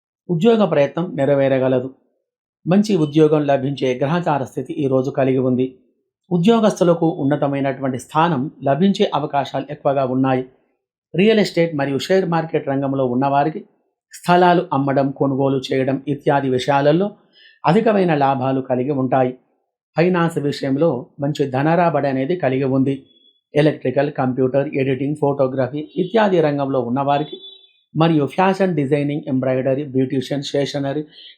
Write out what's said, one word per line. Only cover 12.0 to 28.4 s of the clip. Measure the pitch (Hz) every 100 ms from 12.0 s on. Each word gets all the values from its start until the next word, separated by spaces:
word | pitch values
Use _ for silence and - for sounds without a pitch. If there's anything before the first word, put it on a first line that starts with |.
| - 190 185
మార్కెట్ | 165 160 151 143
రంగంలో | 135 139 135 127
ఉన్నవారికి | 123 139 139 151 185 - _ _ _ _
స్థలాలు | - - 180 180 170 170
అమ్మడం, | 139 139 135 139
కొనుగోలు | 139 139 135 139 135 127
చేయడం | 135 131 131 -
ఇత్యాది | 139 - 143 135
విషయాలలో | 127 127 139 143 160 202 - _ _ - _
అధికమైన | - 190 226 208 180 147
లాభాలు | 135 135 131 135
కలిగి | 131 127 127
ఉంటాయి. | 139 131 131 127 123 _ _ _ _ _ -
ఫైనాన్స్ | 175 180 165 165
విషయంలో | 143 139 139 135 165 123 - -
మంచి | 143 151 135
ధనరాబడి | 127 147 165 170 147 139
అనేది | 131 135 180
కలిగి | 131 131
ఉంది. | 135 135 135 135 - _ _ _ _
ఎలక్ట్రికల్, | 147 151 131 131 131 143
కంప్యూటర్, | 151 131 127 131 135 147 151
ఎడిటింగ్, | 135 127 139 147
ఫోటోగ్రఫీ | 143 139 131 131 120 147 151 -
ఇత్యాది | 175 220 208 180
రంగంలో | 151 143 135 135
ఉన్నవారికి | 117 127 139 143 151 - - - _ _ _ 151
మరియు | 165 156 135
ఫ్యాషన్ | -